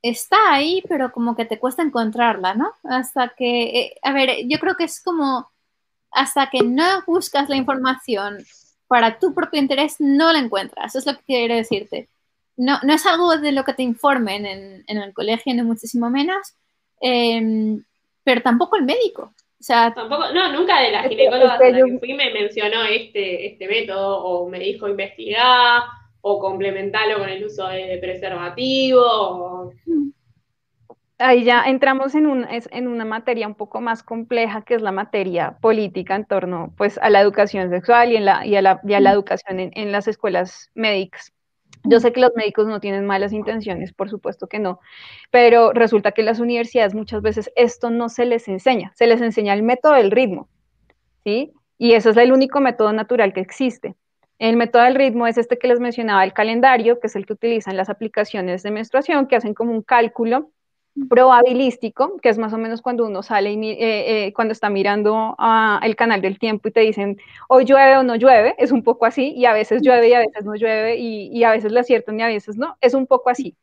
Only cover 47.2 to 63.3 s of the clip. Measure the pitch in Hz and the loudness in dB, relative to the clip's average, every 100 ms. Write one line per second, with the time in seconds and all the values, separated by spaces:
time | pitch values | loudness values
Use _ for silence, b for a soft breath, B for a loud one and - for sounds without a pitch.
47.2 | 214 214 202 - 240 240 233 233 233 233 | -4 -4 -6 0 0 0 -4 -2 -4 -2
48.2 | 240 233 233 190 262 240 185 _ 233 233 | -2 -2 -4 -2 0 0 -4 _ 2 4
49.2 | 233 214 208 202 226 247 302 285 202 208 | 2 -2 0 0 0 2 4 6 4 2
50.2 | 254 - - _ _ _ _ _ _ _ | 0 -2 -12 _ _ _ _ _ _ _
51.2 | - 214 294 _ _ _ 233 226 220 220 | -6 -4 -6 _ _ _ 4 4 6 6
52.2 | 247 262 269 277 269 240 214 214 220 240 | 6 6 2 2 0 0 0 0 -2 0
53.2 | 202 190 190 - 262 240 202 190 _ _ | 0 -2 -10 -6 -6 -6 -14 -14 _ _
54.2 | _ _ 226 226 233 233 247 262 269 233 | _ _ 0 0 2 4 4 4 2 2
55.2 | 233 233 233 247 254 240 247 233 226 196 | -2 -2 -2 -2 0 0 0 -6 0 2
56.2 | 190 190 214 226 262 247 226 240 220 202 | 2 0 -2 4 4 4 2 0 -2 -8
57.2 | 196 214 233 226 202 190 196 202 220 - | -8 -6 -2 -2 -4 -6 -6 -6 -6 -4
58.2 | 214 214 185 185 202 208 226 262 277 311 | -4 -4 -6 -6 -6 -8 -2 -4 0 -2
59.2 | 269 240 220 208 233 226 214 247 233 233 | 2 0 -2 -6 -4 -4 0 0 0 -2
60.2 | 226 254 311 _ _ _ _ - 269 240 | -2 -2 -4 _ _ _ _ -12 2 6
61.2 | 254 247 247 247 269 - 226 - 285 381 | 8 8 6 2 0 -2 -10 -4 -4 0
62.2 | 254 214 220 220 226 226 247 240 226 190 | -2 0 -4 -6 -6 -8 -6 -4 -4 -6
63.2 | 202 | -2